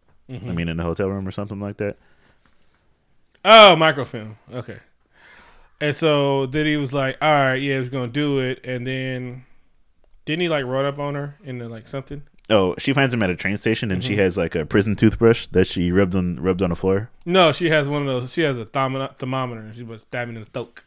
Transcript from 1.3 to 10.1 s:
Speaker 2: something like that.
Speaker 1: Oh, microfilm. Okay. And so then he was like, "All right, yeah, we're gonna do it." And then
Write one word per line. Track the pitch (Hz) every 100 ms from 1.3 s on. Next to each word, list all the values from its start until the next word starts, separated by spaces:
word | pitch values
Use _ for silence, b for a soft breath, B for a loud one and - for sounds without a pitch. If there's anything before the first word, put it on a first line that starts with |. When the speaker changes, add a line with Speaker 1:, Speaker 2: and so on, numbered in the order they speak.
Speaker 2:
something | - 101 101
like | 101 104
that. | 104 - b b b b b _ _ _ _ _ _ _ _ _ 190
Speaker 1:
Oh, | 226 208 160
microfilm. | 160 143 120 113 107 107 -
Okay. | 123 113 104 - _ _ B B B B B B -
And | 147 147
so | 160 147 139 139 131
then | 151 151
he | 151
was | 139
like, | 143 135 127
"All | 156
right, | 147 135 131
yeah, | 139 135
we're | 123
gonna | 135 123
do | 131 147 139
it." | 127 131 127
And | 127 123
then | 131 131 127 123 127 123 - _ _ _ _ _